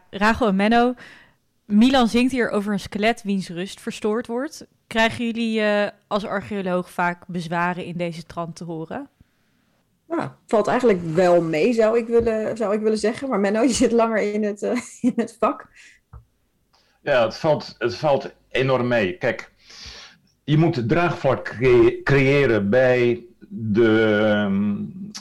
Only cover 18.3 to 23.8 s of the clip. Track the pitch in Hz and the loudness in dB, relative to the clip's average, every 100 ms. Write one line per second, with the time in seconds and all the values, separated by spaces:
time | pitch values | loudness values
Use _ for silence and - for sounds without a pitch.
18.3 | - _ 117 131 127 123 117 95 - 123 | -16 _ -4 0 0 0 0 0 -2 -4
19.3 | - - _ _ - - - - _ _ | -4 -10 _ _ -20 -20 -20 -20 _ _
20.3 | _ - 151 165 127 113 160 175 - 135 | _ 0 2 2 0 0 0 0 0 -2
21.3 | 117 - 104 127 123 117 - - 139 135 | -2 -4 0 4 6 6 2 0 2 4
22.3 | 143 131 107 98 127 127 123 120 120 - | 4 4 2 2 4 4 4 2 0 -6
23.3 | _ - 101 113 104 | _ -16 -8 0 4